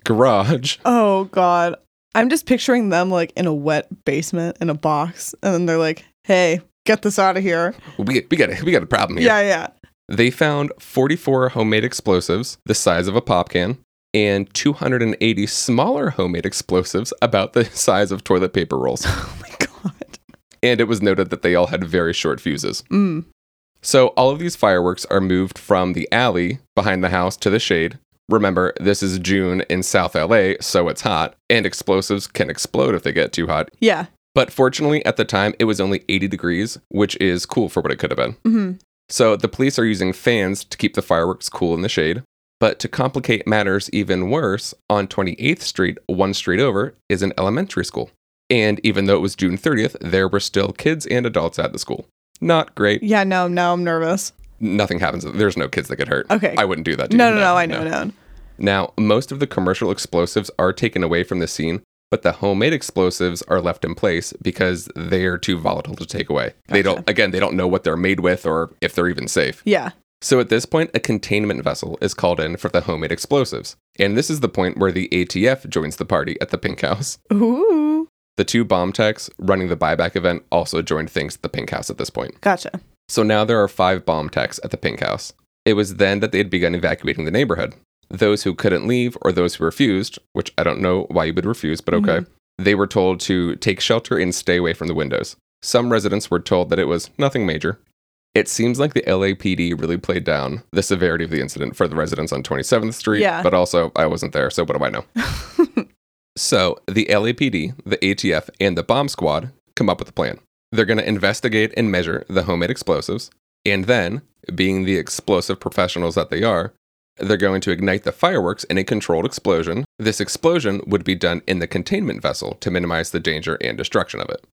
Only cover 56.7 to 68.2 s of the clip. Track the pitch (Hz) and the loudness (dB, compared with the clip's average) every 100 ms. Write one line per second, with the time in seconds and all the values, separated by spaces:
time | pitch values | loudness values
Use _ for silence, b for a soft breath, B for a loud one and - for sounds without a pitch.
56.7 | 80 80 69 67 233 240 214 190 180 170 | 0 -2 -2 2 4 4 4 2 2 0
57.7 | 160 160 160 196 - b b b - 101 | -2 -4 -4 -4 -10 b b b -4 0
58.7 | 98 - - 107 110 - 139 143 - 90 | 0 0 0 2 2 0 -4 -4 0 0
59.7 | 95 95 101 - 85 87 107 98 - 90 | 0 0 -2 -2 0 0 0 -2 0 0
60.7 | - 117 92 85 85 90 92 82 - 80 | 0 -2 0 0 0 0 -2 -4 -4 -4
61.7 | 92 - _ - - - - 101 98 135 | -4 -8 _ -4 0 0 0 0 2 2
62.7 | 160 - - 90 - 90 85 - 90 87 | 0 -2 0 0 2 -2 -2 -6 -4 -2
63.7 | 85 - 87 104 85 - - 92 - 110 | -4 -6 -2 -2 -2 -4 -8 -6 -2 0
64.7 | 87 - - 85 92 92 87 - 87 85 | -2 -6 -10 -2 0 0 -2 -2 -2 -2
65.7 | - - - - 87 80 73 57 - - | -2 -4 -10 -8 -6 -2 -2 -2 -6 0
66.7 | 101 95 92 107 104 101 92 98 92 90 | 2 2 0 0 2 2 0 -2 0 0
67.7 | 92 82 82 92 95 | 0 0 0 2 2